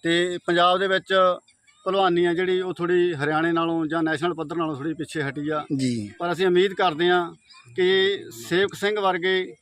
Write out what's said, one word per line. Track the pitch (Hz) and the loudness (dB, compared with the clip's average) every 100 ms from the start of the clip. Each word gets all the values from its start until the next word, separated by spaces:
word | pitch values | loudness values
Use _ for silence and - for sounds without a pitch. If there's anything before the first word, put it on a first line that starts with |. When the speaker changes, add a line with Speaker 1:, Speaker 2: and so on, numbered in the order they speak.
Speaker 1:
ਤੇ | 165 170 180 175 - | -2 0 0 -4 -2
ਪੰਜਾਬ | 175 175 185 | 2 4 4
ਦੇ | 196 | 2
ਵਿੱਚ | 190 185 190 185 180 - _ _ _ 196 | 0 2 2 4 2 -6 _ _ _ -2
ਭਲਵਾਨੀ | 196 190 170 | 2 2 4
ਆ | 175 | 2
ਜਿਹੜੀ, | 170 185 185 | 2 0 0
ਉਹ | 185 | -2
ਥੋੜ੍ਹੀ | 170 170 180 175 | -4 0 2 2
ਹਰਿਆਣੇ | 156 147 156 165 | 0 0 0 0
ਨਾਲੋਂ | 170 165 165 156 | 0 0 -2 -2
ਜਾਂ | 165 | 0
ਨੈਸ਼ਨਲ | 160 156 175 | 0 0 -2
ਪੱਧਰ | 165 151 160 | -4 -6 -4
ਨਾਲੋਂ | 160 139 | -4 -4
ਥੋੜ੍ਹੀ | 151 | -6
ਪਿੱਛੇ | 156 147 160 | -6 -8 -6
ਹਟੀ | 139 143 147 | -6 -4 -4
ਆ। | 151 147 139 | -6 -4 -2
Speaker 2:
ਜੀ। | 131 117 104 - | -2 -2 -6 -6
Speaker 1:
ਪਰ | 175 | -4
ਅਸੀਂ | 165 190 | 0 2
ਉਮੀਦ | 180 196 | 4 2
ਕਰਦੇ | 190 190 151 175 | 2 0 2 2
ਹਾਂ | 180 170 - _ - - - | 2 0 -10 _ -20 -12 -2
ਕਿ | 180 190 190 196 90 117 117 | 2 2 2 0 -6 -16 -4
ਸੇਵਕ | 170 196 | 0 0
ਸਿੰਘ | - 202 214 | -2 -2 0
ਵਰਗੇ, | 196 185 180 185 185 - | 0 0 0 -2 -2 -10